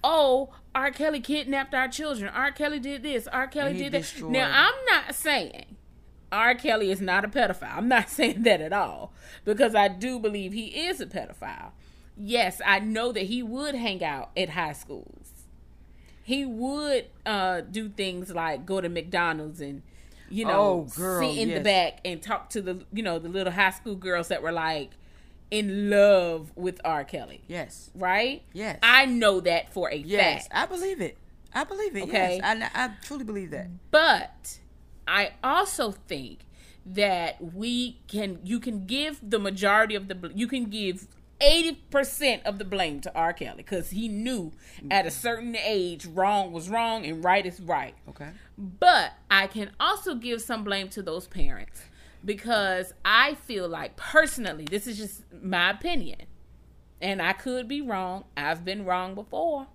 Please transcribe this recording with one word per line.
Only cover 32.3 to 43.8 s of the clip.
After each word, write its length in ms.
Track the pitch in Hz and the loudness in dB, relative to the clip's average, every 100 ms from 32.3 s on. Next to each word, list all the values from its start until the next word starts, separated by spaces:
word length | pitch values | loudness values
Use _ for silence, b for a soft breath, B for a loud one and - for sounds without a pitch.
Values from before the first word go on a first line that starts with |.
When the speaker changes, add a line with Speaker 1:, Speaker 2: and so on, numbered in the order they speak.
| 180 | 2
Speaker 2:
Yes, 280 | 190 220 226 | 0 0 -2
I, 100 | - 254 | -2 -4
I 40 | 202 | -6
truly 200 | - 285 | -12 -10
believe 260 | 226 202 180 | -8 -8 -8
that. 160 | 147 180 180 - | -10 -10 -14 2
Speaker 1:
But 640 | 302 320 - - - - - - - - - - | 4 6 4 0 -12 -16 -18 -20 -20 -20 -12 0
I 280 | 185 202 - | 2 2 -2
also 480 | 254 320 403 - 240 | 0 2 0 -2 -2
think 480 | 196 - 151 123 - - b b b | -4 -10 -10 -10 -16 -20 b b b
that 720 | - 185 202 180 165 - 170 | -10 0 2 2 -2 -6 -10
we 460 | 175 226 240 247 - - | -6 -4 -2 -4 -8 -8
can, 320 | 202 202 175 | -6 -4 -6
you 160 | 180 233 | -4 -4
can 280 | 247 214 190 | -4 -6 -4
give 340 | 254 302 294 | -4 -4 -6
the 160 | 208 208 | -2 -2
majority 560 | 196 190 202 208 220 | -2 0 4 6 4
of 140 | 208 190 | 0 -6
the 60 | 185 | -10
bl-, 160 | 170 | -8
you 140 | 180 240 | -6 -4
can 160 | 262 | -2
give 420 | 233 214 196 185 - - - - | -4 -4 -4 -4 -10 -20 -20 6
eighty 340 | 285 330 330 285 - | 8 8 4 -2 -2
percent 520 | 277 277 - 285 220 - | 0 0 0 0 0 -2
of 120 | 196 | -6
the 60 | |
blame 340 | 196 196 170 143 | -6 -2 -2 -2
to 160 | 175 | -6
R. 200 | - 165 | 0 0
Kelly, 280 | 175 135 - | 0 -10 -12
'cause 280 | - 190 | -6 -6